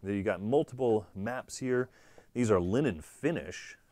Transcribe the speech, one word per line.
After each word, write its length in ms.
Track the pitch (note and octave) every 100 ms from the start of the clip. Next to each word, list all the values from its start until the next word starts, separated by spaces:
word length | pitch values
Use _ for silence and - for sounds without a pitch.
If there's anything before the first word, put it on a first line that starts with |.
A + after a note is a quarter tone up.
You 200 | F#2+ G2+
got 180 | G2 F2+
multiple 640 | G2+ C#3 D#3+ B2+ B2+ A2 -
maps 460 | F#2+ G#2 B2+ - -
here. 300 | C3 B2 B2+ - - - -
These 160 | - A#2+
are 100 | G2
linen 420 | F2 A2 D3 E2
finish 760 | - - C#3+ D#3+ D#2+ F2+ - - _